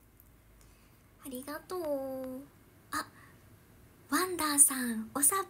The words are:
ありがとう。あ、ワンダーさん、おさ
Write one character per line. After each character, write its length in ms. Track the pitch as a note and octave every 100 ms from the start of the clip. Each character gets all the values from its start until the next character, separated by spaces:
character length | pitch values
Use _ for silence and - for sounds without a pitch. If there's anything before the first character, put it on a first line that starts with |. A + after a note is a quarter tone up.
| - - - - - - - - - - - - C#4
あ 40 |
り 140 | B3+
が 160 | C4+ D#4
と 180 | - F#4
う。 640 | D#4 C#4 C4+ C4 C4 B3+ C#4+ - - - -
あ、 160 | D#4 - - - - - - - - - - -
ワ 160 | D4 F#4
ン 120 | E4+
ダ 180 | D#4 C#4+
ー 40 |
さ 160 | - C4
ん、 340 | A#3+ A3 A3
お 80 | C4+
さ 240 | - G4